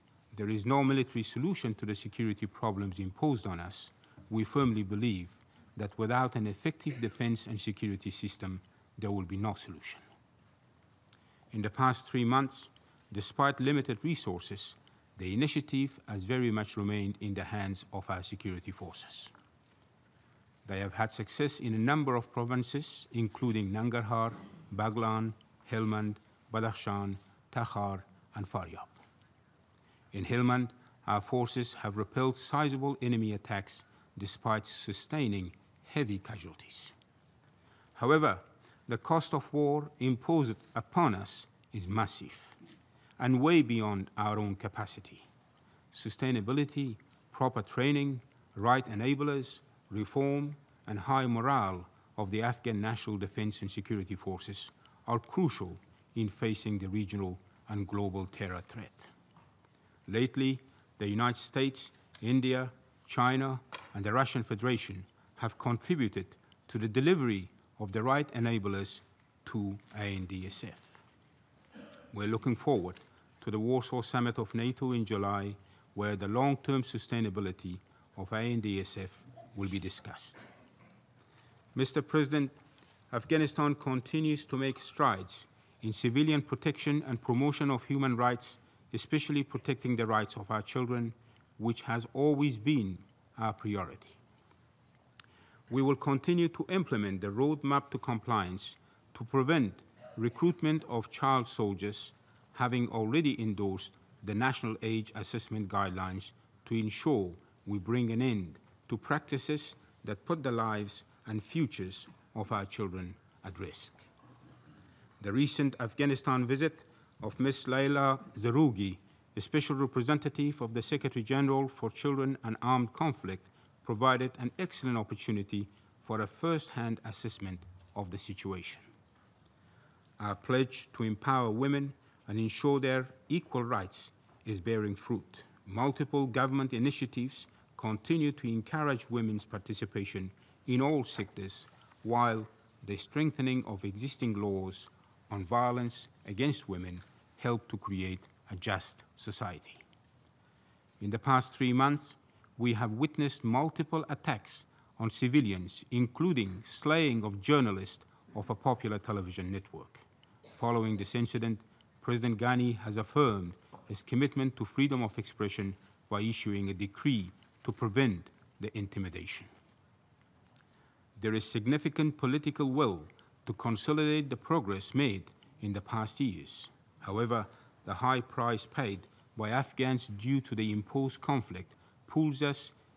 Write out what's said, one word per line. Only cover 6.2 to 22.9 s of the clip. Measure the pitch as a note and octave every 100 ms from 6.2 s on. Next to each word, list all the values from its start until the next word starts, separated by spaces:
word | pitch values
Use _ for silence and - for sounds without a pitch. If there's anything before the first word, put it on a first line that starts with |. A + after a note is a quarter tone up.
| B2+ A#2
an | G#2+
effective | G2 D#3+ - - C3
defense | A2+ - A#2+ A2+ -
and | A2+
security | - G2+ G#2+ G2 G#2
system, | - G2+ - F#2+ F#2 - _ _ -
there | G#2+
will | G2+ F2
be | G2
no | G#2+
solution. | G2+ - D#2+ - - - - _ _ _ _ _ _ _ _ _ - _ _ _
In | A2
the | G#2
past | - C3 B2 -
three | B2+
months, | A#2 C3 C3+ - - - - _ -
despite | G2+ - - C#3 C#3
limited | C3 D3 C3 A2+
resources, | D#3 E3 - F2+ - G2 - - _ _ _ -
the | F#2
initiative | G#2 D3 D3+ C#3 C3+ C3+ - -
has | G2+
very | F#2 B2+ B2
much | G#2+ G2+ -
remained | G2+ G#2 G2+ G#2
in | G#2
the | G2
hands | F#2 A2 G2 F#2+ -
of | G2 -
our | F#2
security | F#2 G2 G2+ F2+ F#2+
forces. | F#2+ F2 - - - - - - _ _ _ _ _ _ _ _ _ _ _ -
They | F#2+
have | G2
had | - A2
success | - G#2+ - D3 -
in | B2
a | A2
number | A#2 D3+ C#3 B2
of | A#2
provinces, | - A#2 B2 B2 C#3+ D3